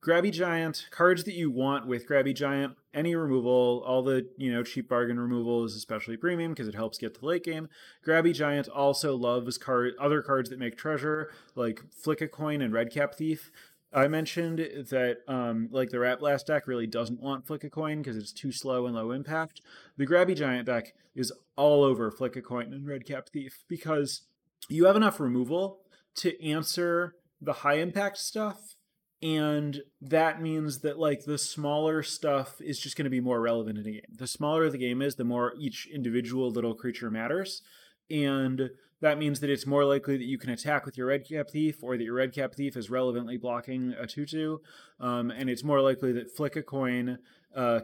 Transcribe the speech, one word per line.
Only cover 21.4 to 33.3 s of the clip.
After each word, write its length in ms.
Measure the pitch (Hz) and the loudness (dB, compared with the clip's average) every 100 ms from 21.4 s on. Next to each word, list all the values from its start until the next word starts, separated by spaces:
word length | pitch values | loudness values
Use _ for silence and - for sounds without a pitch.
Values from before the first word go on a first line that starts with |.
| _ - | _ 4
all 260 | 147 147 | 6 8
over 280 | 139 123 113 | 8 6 0
Flick 260 | 101 127 131 | -2 -4 -4
a 60 | |
Coin 320 | 120 123 117 | -8 -6 -6
and 120 | 135 139 | -8 -8
Red 200 | 139 120 | -10 -8
Cap 240 | 135 - | -12 -8
Thief 340 | 151 135 - _ | -10 -10 -14 _
because 580 | 170 160 156 143 - _ _ _ _ - | -10 0 0 0 -2 _ _ _ _ -6
you 160 | 151 | 6
have 120 | 180 202 | 8 10
enough 220 | 214 - | 6 2
removal 600 | 139 123 123 165 190 190 _ _ _ - | 0 2 2 0 0 -4 _ _ _ -4
to 220 | 185 160 160 | -2 -2 -2
answer 680 | 151 151 - 175 170 175 - _ _ | -2 -2 -2 0 0 -2 -8 _ _
the 140 | 143 | -6
high 240 | 139 143 147 | -2 2 2
impact 400 | 175 180 202 196 | 2 -2 -2 -4
stuff. 580 | - 214 214 202 - - _ _ _ _ | -8 -4 -4 -6 -16 -20 _ _ _ _
And 580 | 160 156 151 151 147 143 - _ | -2 0 2 0 0 -4 -10 _
that 400 | 135 160 160 156 | 0 2 2 0
means 380 | 160 156 151 131 | -4 -2 -4 -4
that, 180 | 156 151 | -4 0
like, 260 | 160 143 | 0 0
the 140 | 143 147 | -2 -4
smaller 640 | - - 147 147 156 156 | -4 -4 -2 2 2 0
stuff 580 | 147 - 156 139 131 - | -2 -2 0 0 0 -10
is 180 | - 139 | -8 -8
just 160 | 147 | -8
gonna 140 | - 143 | -4 -2
be 140 | 127 | 0
more 180 | 127 | 2